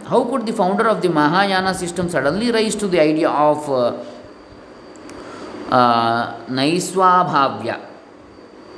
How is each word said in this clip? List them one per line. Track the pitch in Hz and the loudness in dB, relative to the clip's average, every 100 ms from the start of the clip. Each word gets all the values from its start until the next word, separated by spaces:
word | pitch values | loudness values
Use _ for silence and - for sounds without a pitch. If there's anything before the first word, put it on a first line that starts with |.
| - | -2
How | 202 | 0
could | 254 262 220 | 0 -2 -4
the | |
founder | 220 185 202 220 | 0 0 2 2
of | 190 | 2
the | 170 | 0
Mahayana | 170 151 180 202 190 190 | 2 2 2 2 2 0
system | 185 175 190 175 | -2 -4 -4 -2
suddenly | 165 139 180 240 | 0 0 0 0
rise | 226 214 208 | 2 0 -2
to | 208 | 0
the | 175 | 2
idea | 151 156 156 | 4 4 0
of, | 131 151 151 143 | 2 2 2 0
uh, | 131 120 - - - - - - - - - - - - - - - - - - | 0 0 -2 -10 -16 -20 -20 -20 -20 -20 -20 -20 -20 -18 -16 -16 -16 -16 -14 0
uh, | 127 120 117 117 117 117 - - | 2 4 4 2 0 -4 -8 -8
naisvabhavya | 131 139 170 175 185 185 180 160 147 135 110 113 101 - - - - - - - - - | -2 0 0 -2 2 4 4 4 2 0 -2 -6 -8 -10 -20 -20 -20 -20 -20 -20 -20 -20